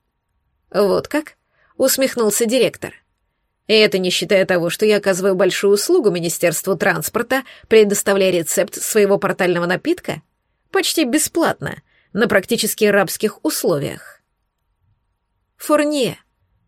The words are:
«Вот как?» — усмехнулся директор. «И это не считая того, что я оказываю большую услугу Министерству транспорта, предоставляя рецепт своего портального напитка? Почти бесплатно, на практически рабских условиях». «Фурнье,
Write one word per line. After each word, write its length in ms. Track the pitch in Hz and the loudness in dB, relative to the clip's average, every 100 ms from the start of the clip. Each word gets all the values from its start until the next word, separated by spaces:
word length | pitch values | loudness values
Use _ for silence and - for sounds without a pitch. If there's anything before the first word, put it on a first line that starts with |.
| _ _ _ _ _ _ _ | _ _ _ _ _ _ _
«Вот 360 | 185 202 180 - | 0 0 0 -2
как?» — 260 | 294 311 - _ _ _ - | -6 -6 -16 _ _ _ -2
усмехнулся 680 | 262 262 262 - 214 202 233 | 0 2 -2 0 0 0 0
директор. 480 | 254 190 - - - _ _ _ _ _ _ - | 2 0 -2 -16 -16 _ _ _ _ _ _ 0
«И 60 | |
это 240 | 220 214 196 | 2 4 2
не 120 | 180 | -2
считая 360 | - 170 196 190 | -4 0 0 2
того, 240 | 185 165 | 0 -2
что 160 | - 214 | -2 0
я 120 | 208 | 2
оказываю 380 | 202 180 190 190 | 0 0 0 2
большую 380 | 190 - 196 | 0 2 2
услугу 360 | 202 - 359 220 | 2 2 2 2
Министерству 640 | 180 170 - 175 165 - 190 | 0 -4 -2 -2 -2 -4 -2
транспорта, 680 | 196 165 - - - 269 254 - - | 0 -2 -4 -4 -2 -4 -6 -14 2
предоставляя 640 | 220 208 202 - 196 190 | 4 4 2 0 0 2
рецепт 440 | 175 160 - 190 - | 0 -2 -2 -2 -4
своего 420 | - 220 196 202 | -4 0 2 2
портального 480 | 190 196 180 175 175 | 0 -2 0 0 -2
напитка? 560 | 180 285 359 - - _ _ _ _ _ | -2 -2 -4 -6 -12 _ _ _ _ _
Почти 320 | 392 359 - | -4 -2 0
бесплатно, 800 | 269 294 - 349 320 - - - _ _ _ | 0 0 -2 -2 -2 -2 -8 -12 _ _ _
на 140 | 185 226 | -2 0
практически 580 | 196 - 226 247 - 208 | 0 0 -4 -4 0 2
рабских 580 | 196 190 - 214 - | 2 0 -2 -6 -4
условиях». 800 | 311 - 240 151 147 - - - _ _ _ _ _ _ _ _ _ _ _ _ _ - | -6 -2 -2 -2 -4 -10 -18 -20 _ _ _ _ _ _ _ _ _ _ _ _ _ -12
«Фурнье, 600 | - 302 294 294 220 - _ _ _ _ | 0 2 2 0 -4 -6 _ _ _ _